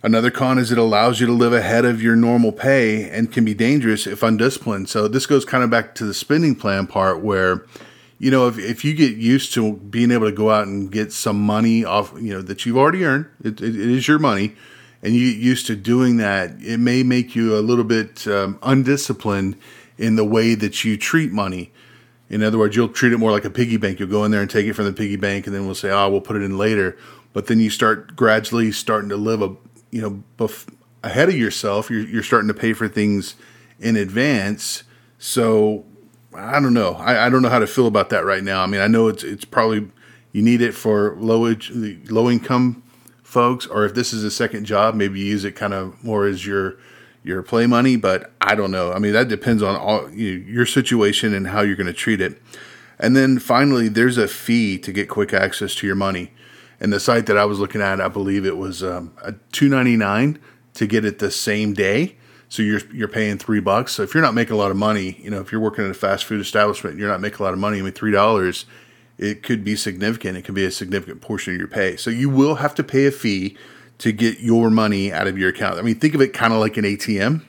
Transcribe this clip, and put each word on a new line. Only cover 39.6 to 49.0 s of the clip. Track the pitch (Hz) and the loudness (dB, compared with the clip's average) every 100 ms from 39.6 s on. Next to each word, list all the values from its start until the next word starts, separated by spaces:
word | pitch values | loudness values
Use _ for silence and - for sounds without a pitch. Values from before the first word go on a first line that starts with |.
| 110 107 101 _ - - _ | 2 0 -6 _ -20 -20 _
you | 107 | 0
need | 110 120 | 2 4
it | 120 | 2
for | - 117 104 104 - | -2 0 2 2 -2
low | 113 113 117 | 0 2 2
age-, | 113 - | 0 -4
the | 120 107 87 98 | -8 -8 -10 -4
low | 110 120 | 2 4
income | 120 - 127 127 120 - _ - _ | 2 2 2 2 -2 -14 _ -20 _
folks, | _ 127 120 127 - | _ 2 2 0 -4
or | 104 | -2
if | 104 | 0
this | 110 117 | 0 -4
is | 113 | -4
a | 107 | -6
second | - 117 107 | -2 -4 -4
job, | 104 104 110 | -2 2 2
maybe | 110 101 98 | 2 -2 -2
you | 101 | -4
use | 104 | -2
it | 98 | -4
kind | - 104 | -6 -6
of | 98 95 - | -4 -8 -10
more | 120 107 101 | -4 0 0
as | 95 95 | -2 -4
your, | 98 95 - - - - _ | -4 -4 -8 -20 -20 -20 _
your | - 92 | -8 -8
play | 90 117 120 | -2 0 2
money, | 120 131 123 | 4 2 2
but | 101 92 - _ | 0 -2 -4 _
I | 98 | 2
don't | 107 98 | 2 0
know. | 95 90 | -2 -2
I | |
mean, | 90 | -2